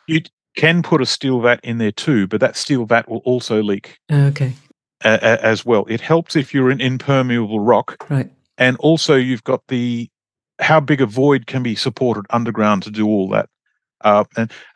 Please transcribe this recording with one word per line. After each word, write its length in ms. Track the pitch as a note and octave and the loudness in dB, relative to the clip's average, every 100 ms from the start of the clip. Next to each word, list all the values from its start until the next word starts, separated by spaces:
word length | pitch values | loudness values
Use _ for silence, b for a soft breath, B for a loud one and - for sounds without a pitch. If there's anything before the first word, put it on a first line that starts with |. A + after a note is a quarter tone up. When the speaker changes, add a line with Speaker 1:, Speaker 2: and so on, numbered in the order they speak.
| - | -4
Speaker 1:
You 140 | D#3+ - _ _ - | -4 -4 _ _ -2
can 260 | D#3 E3+ | 2 2
put 200 | - D#3 | 2 0
a 40 | B2+ | 0
steel 340 | - C#3 B2+ | -2 -2 0
vat 200 | A#2 A#2+ | 2 0
in 140 | B2 A#2 | -2 -2
there 140 | A2 | -2
too, 360 | - - A#2+ F#2+ | -2 -2 0 0
but 120 | G#2+ | 0
that 160 | B2 - | -2 -2
steel 280 | - C3+ | -2 -2
vat 240 | A2 A#2 - | 0 0 0
will 140 | A#2+ | -6
also 360 | - B2 - A2 | -2 -2 -2 -2
leak. 380 | G#2 G2+ - - - | 0 -4 -8 -20 -2
Speaker 2:
Okay. 420 | D3 C#3+ C#3+ C3 B2+ _ _ _ _ | 2 2 0 -4 -6 _ _ _ _
Speaker 1:
A-, 140 | A2 A2 | 0 2
a-, 240 | A2+ A#2 | 2 2
as 220 | A2 A2 A#2+ | 2 0 0
well. 200 | A2+ - | 0 0
It 120 | A2+ | -6
helps 360 | - E3 E3 D#3+ | 0 -2 0 -4
if 180 | C3+ | -2
you're 160 | C#3 B2+ | 0 0
in 100 | C3 | 0
impermeable 800 | C3 B2+ - C#3 B2+ A#2+ G#2+ A2 | -2 -4 -2 0 0 -2 -2 -2
rock. 480 | G#2 G#2+ - - - | 2 2 0 -10 -6
Speaker 2:
Right. 220 | C#3 B2+ - _ - | -4 -4 -10 _ -2
Speaker 1:
And 180 | B2+ B2+ | 0 2
also 400 | D3 D#3+ - C#3 | 2 2 2 2
you've 280 | B2+ B2 | 2 -4
got 180 | - B2+ - | -4 -4 -4
the, 400 | B2+ A#2+ A#2 A#2 _ _ _ _ - | -4 -2 -4 -8 _ _ _ _ -6
how 180 | - D#3 | 2 2
big 220 | C#3 C#3+ | 2 0
a 60 | B2 | 0
void 400 | A2 C#3+ C#3 A#2 | 2 2 2 0
can 160 | C3 | -4
be 120 | B2 | -4
supported 520 | G#2 - - B2+ G#2+ G2 | -4 -6 -2 -2 -2 -2
underground 540 | A#2 A#2 A2 G#2+ G2+ | -2 -2 0 0 0
to 60 | G2+ | -2
do 160 | G#2+ G#2+ | -2 0
all 220 | G#2+ F#2+ | 0 0
that. 180 | - - _ _ _ _ _ | -2 -4 _ _ _ _ _
Uh, 220 | G#2+ G#2 G#2 - | 2 2 2 -4
and, 140 | A2+ B B | -6 B B